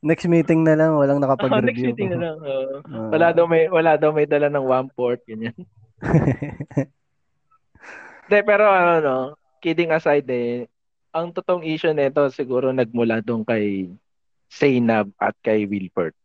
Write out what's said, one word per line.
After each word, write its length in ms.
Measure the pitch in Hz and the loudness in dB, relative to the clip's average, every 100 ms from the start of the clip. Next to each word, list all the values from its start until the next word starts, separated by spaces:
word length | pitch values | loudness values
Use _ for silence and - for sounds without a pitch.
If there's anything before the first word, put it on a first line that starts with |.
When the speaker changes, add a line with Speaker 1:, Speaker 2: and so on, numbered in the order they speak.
Speaker 1:
Next 220 | 151 160 175 | -2 -2 2
meeting 340 | 170 147 160 | 2 2 2
na 140 | 160 | 4
lang, 180 | 156 160 | 4 2
walang 240 | 151 139 143 | 2 2 0
Speaker 2:
<laughs> 0 | |
Oh, 80 | |
Speaker 1:
nakapag-review. 400 | 135 135 135 - | 0 0 0 0
Speaker 2:
next 220 | 226 240 247 | 0 -2 -4
meeting 260 | 233 196 | -4 -4
na 80 | 175 | -4
lang, 160 | 170 156 | -6 -8
oo. 480 | 147 135 135 135 | -6 -6 -6 -10
Speaker 1:
Ah. 240 | - 120 110 | -12 -10 -4
Speaker 2:
Wala 180 | 156 170 | 2 2
daw 140 | 165 170 | 4 2
may, 180 | 165 160 | 2 2
wala 300 | 165 165 151 | 2 2 4
daw 160 | 151 | 2
may 140 | 151 147 | 2 0
dala 260 | 147 147 | 2 2
ng 80 | 143 | 0
one-fourth, 640 | 131 131 131 - 123 123 | 0 0 -2 -4 -4 -4
ganyan. 320 | - 110 113 - 180 _ _ _ | -8 -10 -10 -10 -20 _ _ _
Speaker 1:
<laughs> 420 | - 160 147 127 147 - 143 - 135 _ _ _ _ _ _ _ _ _ - - - - | 0 2 2 -2 -8 -12 -8 -6 -6 _ _ _ _ _ _ _ _ _ -20 -20 -20 -20
Speaker 2:
Hindi, 140 | - 208 | 0 2
pero 220 | 208 202 214 | 4 4 4
ano, 260 | 190 175 170 | 4 4 2
no, 180 | 147 131 131 151 _ _ | 2 -2 -4 -10 _ _
kidding 300 | 170 160 170 | -4 -2 0
aside 360 | 156 160 147 139 | 0 2 0 0
eh, 280 | 123 120 120 120 _ _ _ _ | -4 -2 -6 -10 _ _ _ _
ang 200 | 160 175 | -8 -6
totoong 320 | 175 180 180 | -8 -2 -2
issue 300 | 160 156 170 | -2 -2 -2
nito 340 | 156 135 151 139 | 0 0 2 0
siguro 420 | - 127 127 131 | -2 -4 -2 0
nagmula 500 | 131 113 117 113 113 | 0 -2 0 0 -2
doon 220 | 110 117 | -2 -6
kay 480 | 110 113 104 98 90 95 _ _ _ _ _ | -2 -2 -2 -4 -8 -12 _ _ _ _ _
Zainab 600 | - 147 127 117 110 101 _ | 0 2 2 2 0 -2 _
at 180 | 104 - | -6 -4
kay 260 | - 107 | -2 0
Wilbert. 500 | 101 101 92 - 82 _ | 0 -6 -6 -6 -6 _